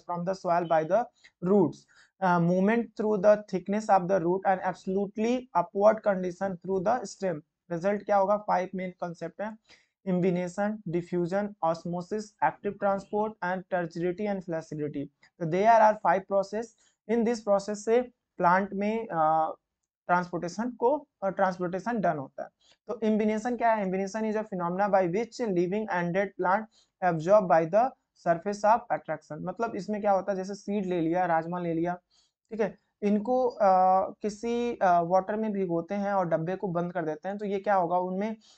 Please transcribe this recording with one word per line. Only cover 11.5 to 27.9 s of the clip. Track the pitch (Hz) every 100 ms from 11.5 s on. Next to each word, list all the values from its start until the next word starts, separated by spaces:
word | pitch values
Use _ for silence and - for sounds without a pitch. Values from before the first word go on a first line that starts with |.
| -
ऑस्मोसिस, | 165 165 170 175 175 214 208 -
एक्टिव | 151 - 202
ट्रांसपोर्ट | 196 202 196 196 208 220
and | 220 175 185 -
tertiary | 180 170 170 175 180
and | 208 196
flaccidity। | 185 160 156 156 151 147 139 _ _ -
तो | 165
there | 180 220 226
are | 214
five | 214 175 190 190
process, | 196 190 208 233 _ _ _ -
in | 233
this | 220 226
process | 208 202 202 208
से | 226 240 247 _ _ -
प्लांट | 175 185 202
में, | 196 208 226 226
अ, | 165 156 160 156 - _ _ _ _ -
ट्रांसपोर्टेशन | 175 175 170 170 185 247
को, | 247 247 294 - -
अ, | 196
ट्रांसपोर्टेशन | 190 190 180 180 185 226 233
डन | 175 156
होता | 135 -
है। | - _ _ _ -
तो | 220
इम्बिनेशन | 214 214 214 214 247 233
क्या | 233
है, | 220 190
imbication | 190 196 220 220
is | 214
a | 208
phenomena | 185 170 180 202
by | 196 180 196
which | 233 - 226
living | 175 175 208 214
and | 175 175
dead | 185 196 -
plant | 175 208 220 _ _ -
absorbed | 180 165 165 214 180
by | 165 165
the | 202 262